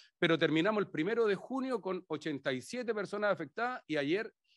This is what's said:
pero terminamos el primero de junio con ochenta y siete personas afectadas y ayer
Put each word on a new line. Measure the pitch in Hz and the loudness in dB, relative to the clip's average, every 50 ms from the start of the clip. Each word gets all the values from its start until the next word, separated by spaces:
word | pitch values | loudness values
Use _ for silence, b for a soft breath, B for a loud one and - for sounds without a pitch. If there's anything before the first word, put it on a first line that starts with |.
| b b b - | b b b 0
pero | 175 165 165 147 | 2 4 4 4
terminamos | 165 156 156 160 165 208 220 208 175 | 4 4 4 4 4 4 2 2 0
el | - | -2
primero | - 156 156 196 233 233 226 | -2 -2 0 0 2 2 4
de | 208 196 | 2 2
junio | 185 - - 247 262 254 262 254 208 | 0 -2 -6 -6 -4 -2 -2 -2 -4
con | 165 190 185 180 185 | -2 -4 -6 -6 -4
ochenta | _ 156 151 - 165 147 131 - 147 135 | _ -6 -4 -4 -4 -6 -4 -2 -2 -2
y | 127 117 | -2 -4
siete | - - 247 247 226 214 | -6 -8 -6 -4 -2 -2
personas | 208 190 - 202 208 208 208 190 | -2 -2 -4 -4 0 2 2 2
afectadas | - 160 135 _ - 233 247 254 - - _ | 2 -2 -10 _ -4 -4 -4 -4 -6 -6 _
y | 151 | -2
ayer | 147 143 131 175 208 226 - _ _ b b b | 0 0 2 0 0 -2 -4 _ _ b b b